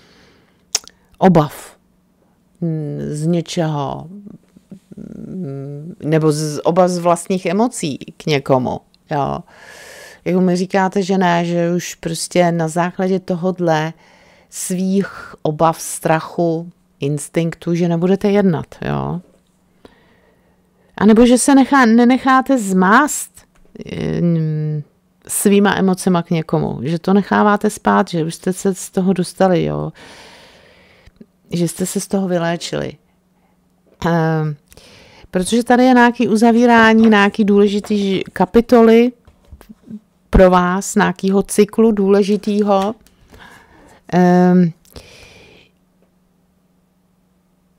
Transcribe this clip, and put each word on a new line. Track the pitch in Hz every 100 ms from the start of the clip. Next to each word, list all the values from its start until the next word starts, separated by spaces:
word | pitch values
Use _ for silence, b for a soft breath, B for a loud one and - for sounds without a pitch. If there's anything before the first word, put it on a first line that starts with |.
| b b b b b b _ - - _ _ -
obav, | 190 165 151 - - _ _ _ _ _ _ _ _ -
hm, | 170 160 147 143 143
z | 147 156
něčeho, | 175 160 - 160 147 135 139 151 202 202 - _ _ _ 196 _ 190
hm, | - - - 190 143 139 139 143 160 -
nebo | 147 156 156
z, | 147 156 147
obav | - 175 180
z | 180
vlastních | 175 170 - 185 185
emocí | 190 240 - 160 131 - -
k | -
někomu, | 143 - 131 123 87 _ _ -
jo. | 147 139 143 - B B B B B B B -
Jako | 180
mi | 185 175
říkáte, | 185 196 190 202
že | 180 190
ne, | 180 170
že | 170 175 170
už | 175 -
prostě | - 165 165 - 175 175
na | 170 160
základě | 165 175 175 185 190
tohodle | 185 180 185 175 175 156 156 - b b b b b
svých | - - 180 190 196 185 - - -
obav, | 156 151 165 160
strachu, | - - 170 160 - - 170 165 175 _ _ -
instinktu, | 143 147 - 170 165 - -
že | 170 175
nebudete | 170 180 190 208
jednat, | 202 196 147 131 -
jo. | - - 67 170 - _ _ _ _ _ b b b b b b b b b b b -
A | 202
nebo | 220 247
že | 247
se | -
nechá-, | 269 254 277 240
nenecháte | 226 240 254 269 262 254 269
zmást, | 196 185 185 233 294 - - _ _ _ _ - - - - 160
hm, | 170 165 156 151 151 151 147 _ _ _ -
svýma | - 208 202 202 -
emocema | 190 185 - 175
k | 170
někomu, | 165 - 160 151 -
že | 131 165
to | -
necháváte | 202 190 202 208 202 214
spát, | - - 202 202
že | 175
už | 160
jste | - -
se | 180 196
z | 185 -
toho | - 185
dostali, | 180 175 - 190 170
jo. | 151 147 151 - B B B B B B B B B B B _ - _ -
Že | 175 165
jste | - 185
se | 202
z | -
toho | 196 190
vyléčili. | 175 170 170 - 147 139 147 _ _ _ _ _ _ _ _ _ - 170
Ehm, | 170 160 160 156 147 _ b b b b b b
protože | 185 185 233
tady | 240 247
je | 254
nějaký | 247 240 240 240
uzavírání, | 214 233 226 240 233 220 220 226
nějaký | 208 202 202
důležitý | 202 202 202 202 - 208
ži-, | 196 185 -
kapitoly | - 180 233 226 240 226 226 240 - _ _ _ - _ - - 214 _ _ - -
pro | 185
vás, | 180 180 185 -
nějakýho | 202 180 180 190 196
cyklu | 196 - 202 - 226
důležitýho. | 208 190 202 196 208 214 202 208 196 196 247 _ _ b b b b b b b b -
Ehm, | 180 180 180 180 180 175 - _ - B B B B B B B _ _ _ _ _ _ _ _ _ _ _ _ _ _ _ _ _ _ _ _